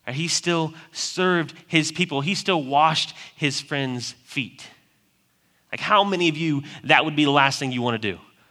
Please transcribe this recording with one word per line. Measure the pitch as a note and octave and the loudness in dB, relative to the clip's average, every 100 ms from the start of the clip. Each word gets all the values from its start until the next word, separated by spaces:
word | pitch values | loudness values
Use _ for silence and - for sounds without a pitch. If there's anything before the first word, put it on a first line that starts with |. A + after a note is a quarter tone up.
| - | -10
Right, | C3 | -6
he | E3+ | -4
still | - F3 E3+ D#3 D#3 - | -2 0 0 -2 -6 -16
served | - - - F#3 F3 D3 - - | -10 -8 -2 2 2 -2 -8 0
his | E3 D#3 | 0 0
people. | D#3+ F3+ C#3 | -2 -2 -2
He | C#3+ | -2
still | G3+ - F3 | -2 0 0
washed | C3 C#3 D#3+ D#3+ - - - - | 2 4 4 2 -4 -10 -20 -6
his | D3 C3+ | -4 -4
friends' | - C#3+ C3+ B2 A#2+ - | -6 -4 -2 -4 -8 -14
feet. | _ - A2 - - - _ _ _ _ _ _ _ _ _ | _ -8 -8 -12 -20 -20 _ _ _ _ _ _ _ _ _
Like, | - | -10
how | - G#3 | 2 2
many | G3+ F#3 E3+ | 2 2 0
of | D3+ | 0
you, | E3 C#3+ C#3+ - | -2 -2 -4 -12
that | - D3+ | 4 4
would | D#3 | 4
be | D3 | 2
the | C#3+ | 4
last | C#3+ C#3 C3 | 6 4 2
thing | C3+ | -4
you | B2 | -2
wanna | A#2+ A2+ | 0 0
do? | G#2+ E2+ - _ _ | -2 -6 -12 _ _